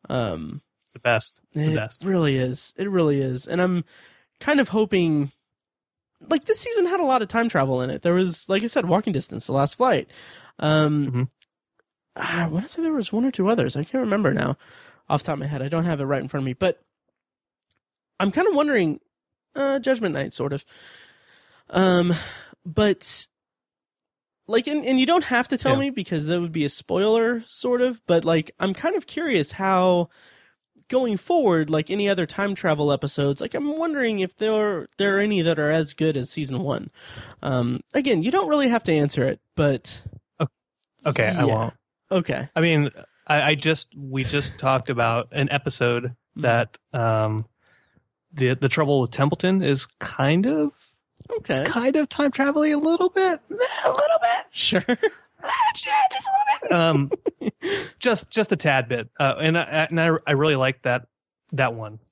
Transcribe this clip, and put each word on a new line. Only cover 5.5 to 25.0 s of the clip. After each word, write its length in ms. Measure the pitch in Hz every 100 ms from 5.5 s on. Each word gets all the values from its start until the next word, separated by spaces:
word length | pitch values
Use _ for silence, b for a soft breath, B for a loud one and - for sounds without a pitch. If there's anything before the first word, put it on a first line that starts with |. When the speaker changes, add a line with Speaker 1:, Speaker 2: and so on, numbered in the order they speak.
| _ _ _ _ _ _ _ -
Speaker 1:
like, 160 | 320
this 160 | - 440
season 240 | 494 466 359
had 140 | 370
a 40 | 302
lot 160 | 254
of 60 | 208
time 200 | 233 233
travel 320 | 170 135 127
in 80 | 127
it. 140 | 147
There 120 | 170
was, 360 | 175 185 165 -
like 120 | 196
I 40 | 226
said, 200 | - 175
Walking 280 | 180 214
Distance, 320 | 151 - - -
The 60 |
Last 240 | 135 143 -
Flight. 340 | 254 170 - B B B B -
Um, 480 | 156 156 151 151 139
Speaker 2:
Mm-hmm. 160 | 123 131 _ _ _ _ _ _ _ _ -
Speaker 1:
I 300 | - 170 165
wanna 200 | 156 262
say 140 | -
there 100 | 330
was 200 | 302 196
one 100 | 208
or 60 | 262
two 180 | 247 190
others. 280 | 233 127 139
I 80 |
can't 200 | 151 262
remember 300 | 233 202 208
now 240 | - - - B B B B _
off 140 | 147
the 40 | -
top 60 |
of 40 | 147
my 60 | 147
head. 160 | 147
I 60 | 139
don't 160 | 165
have 160 | 170 151
it 40 |
right 160 | 139 139
in 60 | 135
front 140 | 147
of 20 | 131
me, 60 |
but 280 | 123 185 - _ _ _ _ _ _ _ _ _ _ _ _ _ _
I'm 120 | 196
kinda 200 | 240 381
wondering, 460 | 294 302 254 165 147 _ _ _ _ _
uh, 240 | - 277 277
Judgment 340 | 254 254 208
Night, 180 | 143 139
sort 220 | - 139
of. 100 | 139 - B B B B B B B B B _
Um, 460 | - 190 180 175 170 B B B -
but, 640 | 180 165 208 185 - - - _ _ _ _ _ _ _ _ _ _ _ -
like, 200 | 226 262
and, 200 | 302 240
and 120 |
you 60 | 262